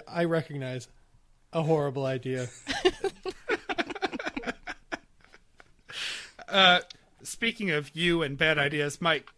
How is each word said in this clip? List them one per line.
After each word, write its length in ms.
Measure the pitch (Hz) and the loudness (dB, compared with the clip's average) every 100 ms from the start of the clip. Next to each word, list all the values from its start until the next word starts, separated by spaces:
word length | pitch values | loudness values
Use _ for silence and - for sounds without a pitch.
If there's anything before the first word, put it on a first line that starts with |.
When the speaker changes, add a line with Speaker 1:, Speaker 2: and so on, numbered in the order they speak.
| - | -4
Speaker 1:
I 160 | 170 170 | -2 2
recognize 600 | 165 160 143 131 127 - - _ _ _ _ _ | 0 -2 -6 -6 -6 -10 -20 _ _ _ _ _
a 100 | 165 | -2
horrible 420 | 156 160 143 135 135 | 2 2 2 -2 -2
idea. 420 | 131 131 127 123 | -2 -4 -4 -6
<laughs> 40 | - - - - - 392 - 370 - - 440 - - - 392 349 - 311 - - - - - - - _ _ - - _ _ - _ - - - - - - - | -10 -8 0 0 0 -6 -8 -14 -12 -6 -6 -4 -4 -4 -4 -6 -4 -8 -8 -8 -8 -10 -14 -12 -12 _ _ -20 -20 _ _ -20 _ -16 -10 -8 -10 -12 -18 -2
Speaker 2:
Uh, 320 | 196 185 180 - - _ _ | 6 8 8 2 -16 _ _
speaking 460 | - - 226 - 196 | -12 -2 -2 0 0
of 260 | 151 143 156 | 0 -2 0
you 280 | 175 170 | 2 2
and 140 | 147 135 | 0 2
bad 200 | 160 151 | 2 4
ideas, 420 | 143 147 147 - | 2 0 -2 0
Mike, 280 | 170 147 - | 0 0 -2